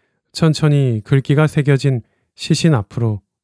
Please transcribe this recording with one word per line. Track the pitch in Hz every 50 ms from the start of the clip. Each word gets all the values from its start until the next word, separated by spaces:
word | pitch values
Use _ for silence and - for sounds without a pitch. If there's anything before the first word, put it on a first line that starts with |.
| _ _ _ _ _ _
천천히 | - - 170 160 147 - 160 151 147 143 135 123 113 107 -
글귀가 | - 143 135 - - 143 147 156
새겨진 | 147 - 160 131 143 139 131 - 139 131 113 - _ _ _ _ _ _
시신 | - - - 160 - - 165 147
앞으로 | 110 98 _ - 120 117 110 104 98 _ _ _ _